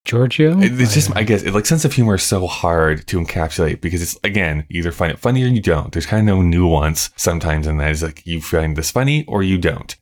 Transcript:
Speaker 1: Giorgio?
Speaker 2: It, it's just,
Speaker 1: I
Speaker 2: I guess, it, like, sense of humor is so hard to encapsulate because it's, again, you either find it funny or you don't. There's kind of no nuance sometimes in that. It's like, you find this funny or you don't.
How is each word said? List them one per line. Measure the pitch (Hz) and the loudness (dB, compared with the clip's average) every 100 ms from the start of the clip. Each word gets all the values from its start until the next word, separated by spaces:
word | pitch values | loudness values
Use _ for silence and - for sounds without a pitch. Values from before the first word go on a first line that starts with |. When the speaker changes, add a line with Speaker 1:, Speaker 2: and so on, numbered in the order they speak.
| - | -4
Speaker 1:
Giorgio? | 117 127 - 156 180 | 0 2 2 2 4
Speaker 2:
It, | 190 123 | 2 2
it's | 123 104 | 2 2
just, | 98 95 | 2 0
Speaker 1:
I | |
Speaker 2:
I | 110 | 0
guess, | 104 | 0
it, | - | 0
like, | 98 107 | -2 0
sense | 165 123 | 2 2
of | |
humor | - 113 98 | 2 2 2
is | |
so | - 101 90 | 0 -2 -2
hard | - 90 85 80 78 - | -2 0 2 2 0 -2
to | 95 | -4
encapsulate | 82 - 80 - 80 76 | -4 -4 -4 -2 -2 -2
because | 85 87 | -4 -4
it's, | 85 - 104 | -6 -6 -4
again, | 101 87 76 76 | -2 0 -2 -4
you | 85 | -4
either | 85 | -4
find | 82 85 | -2 -4
it | - | -2
funny | 117 131 127 | 0 0 2
or | |
you | 120 | 2
don't. | 90 80 - | 2 0 -2
There's | 85 80 | -6 -2
kind | 107 107 | 2 4
of | 95 | 4
no | |
nuance | 87 85 90 78 76 78 - - | 4 4 4 4 0 -2 -6 -4
sometimes | - 85 82 78 76 | -2 -2 -2 -2 -2
in | 76 | -2
that. | 73 | -2
It's | 76 | -2
like, | 80 76 - | -6 -8 -10
you | 85 | -8
find | 76 85 80 76 | -2 -2 0 -2
this | 73 | -4
funny | - 135 151 151 | -2 0 0 -2
or | 104 | -2
you | 95 92 | 0 0
don't. | 87 127 - - | 0 -4 -8 -10